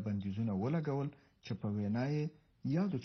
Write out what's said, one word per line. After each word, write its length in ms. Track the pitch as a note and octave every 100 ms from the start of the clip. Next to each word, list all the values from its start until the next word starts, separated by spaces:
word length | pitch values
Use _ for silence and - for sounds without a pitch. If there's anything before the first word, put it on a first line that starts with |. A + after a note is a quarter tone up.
بندیزونه 480 | G#2 G2+ G2 G2 A2+
ولګول 540 | F#2+ A#2 E3 D3+ C#3 C#3+ - - _
چې 80 | - G#2+
په 80 | G#2+ G#2
وینا 280 | G#2 A2+ C3+
یې 120 | D3+ D3+ - - _ C3 D3+
یادو 220 | G3+ C3+